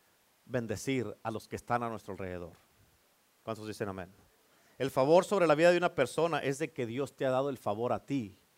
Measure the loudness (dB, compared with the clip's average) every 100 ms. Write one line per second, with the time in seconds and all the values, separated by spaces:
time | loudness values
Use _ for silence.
0 | _ _ _ _ -6 -6 -4 -6 -2 -2
1 | -4 -6 -8 -8 -8 -12 -4 -2 -2 -8
2 | -10 -10 -8 -8 -10 -16 _ _ _ _
3 | _ _ _ _ -10 -8 -8 -6 -6 -6
4 | -10 -16 _ _ _ _ _ -6 -2 2
5 | 6 6 6 2 4 6 6 6 2 0
6 | 0 2 0 0 -2 -2 -4 -4 -6 -4
7 | -6 -2 0 0 0 -4 -4 -2 0 -2
8 | -2 -4 -4 -12 _